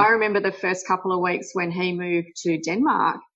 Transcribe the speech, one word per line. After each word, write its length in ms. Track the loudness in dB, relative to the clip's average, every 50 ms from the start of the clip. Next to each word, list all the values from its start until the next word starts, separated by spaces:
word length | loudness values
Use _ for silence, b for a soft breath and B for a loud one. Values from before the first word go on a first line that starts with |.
| 6
I 40 | 6 6 4
remember 220 | 2 2 2 2
the 180 | 0 0 -4 -2 -2
first 220 | -2 -2 -2 -2 -2
couple 240 | -2 -2 0 -2
of 80 | 0 0 0 0
weeks 180 | -2 -2 -6 -6 -4
when 160 | -4 -2 -2
he 160 | -2 -2 -2 -2 -2
moved 360 | -2 -2 0 -2 -2 -2 -4 -12 -6 -2
to 160 | -2 -2 -2 -2 -4
Denmark 520 | -2 0 0 2 2 2 0 0 -2 -4 -10 _ _